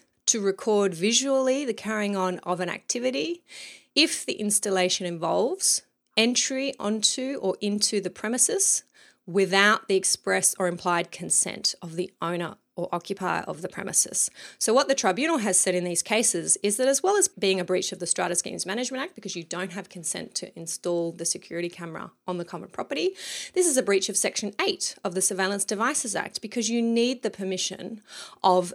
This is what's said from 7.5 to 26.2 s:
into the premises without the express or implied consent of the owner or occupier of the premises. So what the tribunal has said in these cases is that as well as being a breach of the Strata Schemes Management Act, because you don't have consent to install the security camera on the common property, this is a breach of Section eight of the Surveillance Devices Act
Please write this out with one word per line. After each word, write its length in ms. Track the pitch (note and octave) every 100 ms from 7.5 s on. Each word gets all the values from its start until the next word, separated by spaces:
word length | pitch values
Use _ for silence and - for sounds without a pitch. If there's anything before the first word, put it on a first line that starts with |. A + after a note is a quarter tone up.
| F#3
into 400 | G#3 G3+ - G#3
the 80 | F#3
premises 760 | - G#3+ B3 - G4 - - - _ - _ -
without 600 | F3+ F#3 G3 G3+ G#3+ -
the 80 | F#3+
express 600 | - - - F#3+ - -
or 100 | F#3
implied 440 | F3 F3+ F3 E3+
consent 640 | - E3+ - - - - -
of 140 | E3+ D#3+
the 160 | - -
owner 340 | E3 F3 E3+ - _ -
or 120 | F3
occupier 500 | F3 - G3 F#3 E3 -
of 140 | D#3
the 80 | F3
premises. 600 | - - - - - - - - -
So 140 | -
what 160 | A#3+ C#4
the 60 | C4+
tribunal 420 | G3 F#3 D#4 D#4
has 200 | G#3 F#3
said 180 | - F3+
in 100 | F3+
these 160 | F3
cases 560 | - A3 A3+ F3 D#3+ -
is 140 | G3+ G3+
that 140 | C4
as 120 | C4+
well 140 | F#4 G#4
as 140 | -
being 300 | - G3 F#3+
a 40 |
breach 300 | F3 F#3 -
of 60 | D#3+
the 80 | F3
Strata 280 | - F3+ F3
Schemes 300 | - F3+ F3
Management 360 | G#3+ B3+ C4
Act, 120 | D#4+ -
because 200 | G3+ F3
you 80 |
don't 280 | E3 E3+ F#3
have 160 | F3+ F#3+
consent 480 | F#3 D#3+ F3 E3 -
to 220 | - -
install 540 | E3 - F3 F3 E3+
the 100 | E3
security 460 | E3 - - E3+ F3
camera 420 | F3 E3 D#3+ - _ -
on 100 | F3+
the 60 |
common 240 | E3+ E3+ -
property, 440 | - - D4 F4+ - - - -
this 120 | F4+ F4+
is 120 | C4
a 60 |
breach 260 | F#3 G3 F#3+
of 80 | F#3+
Section 360 | G#3 - G#3 - F#4+
eight 300 | - - - G3+
of 100 | F3+
the 60 |
Surveillance 420 | F#3 F#3+ F#3+ G3+
Devices 540 | - G3+ A#3+ D4 A#3
Act 240 | E3+